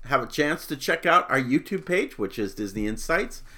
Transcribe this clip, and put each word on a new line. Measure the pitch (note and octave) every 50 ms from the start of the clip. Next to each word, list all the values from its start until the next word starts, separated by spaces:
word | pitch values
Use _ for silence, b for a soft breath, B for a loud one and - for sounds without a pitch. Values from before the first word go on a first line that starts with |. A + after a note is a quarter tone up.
| -
have | A2+ C#3 C3 A#2+
a | -
chance | - - D3 D3 D#3+ - - -
to | D#3 C3
check | - - E3 D#3+ -
out | F3 E3 F3+ - -
our | C3 C3+
YouTube | C3 B2 C3+ D#3+ - - G3 F#3 -
page, | - F3+ F#3+ C#4 C4+ - -
which | G#2 F#2 - -
is | G#2 F#2+ -
Disney | - G#2+ G2 F#2+ A2 G#2 G#2+
Insights, | A2 - - - E3 F#3 A3+ A#3 - - - B B